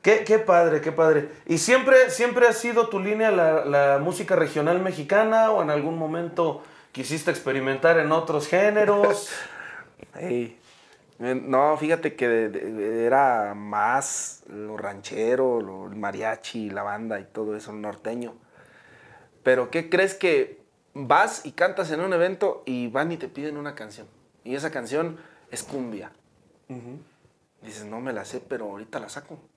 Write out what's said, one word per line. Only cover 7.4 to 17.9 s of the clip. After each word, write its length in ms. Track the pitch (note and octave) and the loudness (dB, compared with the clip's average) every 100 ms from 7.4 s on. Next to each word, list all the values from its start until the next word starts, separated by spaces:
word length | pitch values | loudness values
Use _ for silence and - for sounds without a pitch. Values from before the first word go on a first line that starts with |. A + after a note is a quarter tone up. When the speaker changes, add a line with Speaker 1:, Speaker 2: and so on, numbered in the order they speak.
| C3+ C3+ C3 C3+ E3 E3 | -2 -2 -2 2 4 4
Speaker 1:
en 120 | D3 | 4
otros 360 | D#3+ E3 D3+ D3 | 0 0 -4 0
géneros? 840 | F3+ G#3 G#3 G#3 G3+ G3+ G3+ - - - - - - | 2 4 4 4 4 4 2 -4 -12 -12 -16 -16 -18
Speaker 2:
<laughs> 400 | - _ - - | -20 _ -20 -12
Ey, 440 | D#3+ B2 A#2 - _ - _ _ _ _ | -4 -4 -4 -12 _ -20 _ _ _ _
eh, 160 | A#2+ C3 | -6 -6
no, 360 | C3+ C3 D3 D3+ | 0 2 2 2
fíjate 380 | D3+ E3 D#3+ - | 0 0 -2 -2
que 120 | B2 | 0
de, 220 | A2+ A2 | 2 0
de, 560 | G2 G#2 A2 G#2 A2+ A#2 | -4 -8 -6 -4 0 2
era 480 | C3 C3+ A#2 G#2 G#2 | 4 4 2 -2 -6
más 880 | G#2 G#2 G#2+ C3 C#3 - - - - | -6 -2 0 0 -2 -8 -10 -14 -18
lo 260 | G#2 G#2+ G#2+ | -14 -12 -10
ranchero, 840 | G2+ G2 G2+ A2+ A2+ B2+ C3 A#2+ | -10 -12 -10 -4 0 2 2 0
lo, 260 | G2 F#2+ F#2+ | -4 -12 -12
el 80 | G2+ | -8
mariachi, 760 | G2+ G2+ A2 A2 - A#2 G#2 | -8 -6 -6 -6 -10 -8 -8
la 140 | G2 | -6
banda 360 | G2+ G#2 A2+ G2+ | -6 -8 -8 -8
y 20 | G2 | -10
todo 300 | - G#2+ G#2+ | -8 -6 -8
eso, 160 | G#2+ | -10
el 80 | G#2+ | -12
norteño. 520 | G#2 | -12